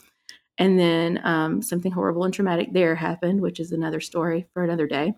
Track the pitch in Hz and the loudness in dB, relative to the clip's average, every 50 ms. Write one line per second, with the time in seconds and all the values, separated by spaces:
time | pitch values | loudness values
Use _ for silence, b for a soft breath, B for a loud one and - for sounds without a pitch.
0 | b b b b b b b b b b b - 180 196 185 185 175 170 165 165 | b b b b b b b b b b b 0 2 4 4 6 4 4 4 2
1 | 165 170 175 - - - 165 160 156 160 170 - - - 175 175 175 190 180 180 | 2 0 -2 -2 -2 0 0 0 0 0 -2 -4 -4 -4 -4 -4 -2 -2 -2 0
2 | 196 190 170 170 185 185 190 - 196 190 170 170 - - 185 185 180 165 160 160 | 0 0 0 0 0 0 0 0 0 0 0 0 0 0 2 2 2 2 2 0
3 | 160 170 170 - 180 175 190 196 180 175 175 - 165 175 175 165 160 160 160 160 | -2 -4 -4 -2 -2 0 0 0 0 -2 -4 -6 -8 -6 -4 -4 -2 -2 -4 -6
4 | 160 - - 175 160 170 165 170 175 - - 180 180 170 170 165 151 147 147 139 | -6 -6 -4 -2 -2 0 -2 -2 -4 -6 -4 -2 -2 0 0 0 -2 -2 -2 -2
5 | 151 185 214 | -2 -2 -4